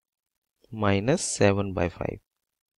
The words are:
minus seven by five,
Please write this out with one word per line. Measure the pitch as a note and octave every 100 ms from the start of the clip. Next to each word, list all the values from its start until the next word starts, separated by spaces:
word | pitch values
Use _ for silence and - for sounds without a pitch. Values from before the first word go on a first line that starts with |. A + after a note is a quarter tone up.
| _ _ _ _ _ _ _
minus | A2 G#2 G2 G#2+ E3+
seven | - - G#2 G2+ G2+
by | F#2 F2
five, | - - G2+ _ _ _ _ _